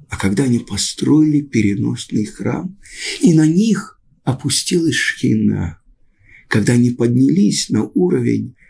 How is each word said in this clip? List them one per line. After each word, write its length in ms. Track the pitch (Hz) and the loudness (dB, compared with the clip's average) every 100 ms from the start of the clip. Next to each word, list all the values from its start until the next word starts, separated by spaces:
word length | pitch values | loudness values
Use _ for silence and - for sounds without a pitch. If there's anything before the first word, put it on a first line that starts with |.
| - | -14
а 80 | - | -6
когда 240 | 196 104 | -2 0
они 160 | 135 120 | 0 0
построили 840 | - 101 - - 127 147 156 147 | -2 -6 -8 -4 2 4 4 2
переносный 840 | 143 113 101 101 117 123 - 117 | 0 0 0 0 -2 -4 -6 -4
храм, 520 | 104 - - - 185 - - - - - | -4 -6 -6 -4 -6 -12 -20 -14 -12 0
и 120 | 220 | 2
на 140 | 156 156 | 4 4
них 540 | 170 226 185 - - _ _ | 2 2 0 -4 -16 _ _
опустилась 720 | - 131 143 - - 180 165 123 | -6 -4 -4 -4 -2 0 0 0
шхина, 840 | - - 127 110 107 101 92 - _ _ _ _ _ - _ | -4 -2 0 2 0 0 -4 -8 _ _ _ _ _ -20 _
когда 240 | 110 104 | 0 2
они 180 | 120 123 | 4 2
поднялись 800 | 120 120 123 135 165 202 - - | 2 0 2 2 4 2 0 -2
на 140 | 107 | -2
уровень 720 | - - 180 135 120 110 117 - _ | -2 0 0 0 0 -2 -4 -12 _